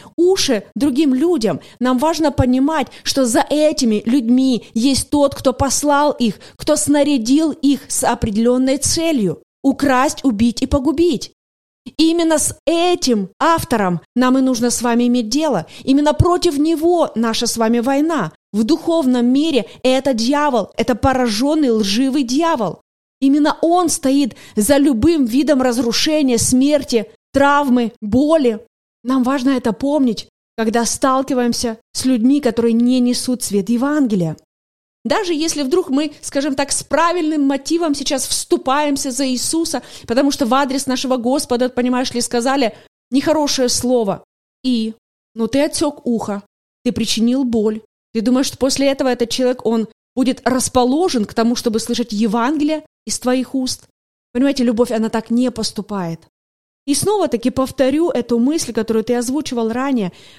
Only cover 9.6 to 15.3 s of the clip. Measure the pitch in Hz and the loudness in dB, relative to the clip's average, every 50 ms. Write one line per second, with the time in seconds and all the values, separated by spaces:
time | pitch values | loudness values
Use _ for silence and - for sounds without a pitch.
9.6 | - 277 269 - 285 269 254 247 269 311 - - - 277 214 196 233 240 226 - | -2 -2 0 2 2 2 2 2 2 0 -2 -2 -2 0 0 2 0 0 0 -2
10.6 | 269 - - 285 254 311 269 294 339 349 254 190 - - _ _ _ _ _ _ | -2 -2 -2 0 0 0 2 2 2 2 0 -2 -6 -10 _ _ _ _ _ _
11.6 | _ _ _ _ - - - - 320 320 330 339 330 320 311 302 - - - - | _ _ _ _ -20 -8 -4 -2 0 0 0 0 2 2 2 0 0 -4 -6 -6
12.6 | - 277 339 330 349 359 349 349 - 262 233 208 190 180 _ - 269 330 330 320 | -4 -2 0 2 2 0 0 0 0 0 0 0 -2 -4 _ -2 0 2 2 0
13.6 | - - 247 220 202 180 175 165 - _ - 240 254 254 262 269 262 262 254 220 | 0 -2 -2 0 0 0 -2 -4 -6 _ -2 0 2 2 4 2 2 2 0 0
14.6 | 240 240 233 - 226 240 233 240 240 247 240 247 226 214 | 0 -2 -2 -2 0 0 2 2 2 2 2 0 0 -2